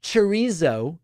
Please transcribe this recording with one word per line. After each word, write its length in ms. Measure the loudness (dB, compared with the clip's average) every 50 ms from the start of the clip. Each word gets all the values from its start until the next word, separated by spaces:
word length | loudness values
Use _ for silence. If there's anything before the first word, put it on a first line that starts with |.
chorizo 960 | _ 0 2 2 2 2 2 0 0 -2 -2 0 0 0 0 0 -4 -6 -8 -10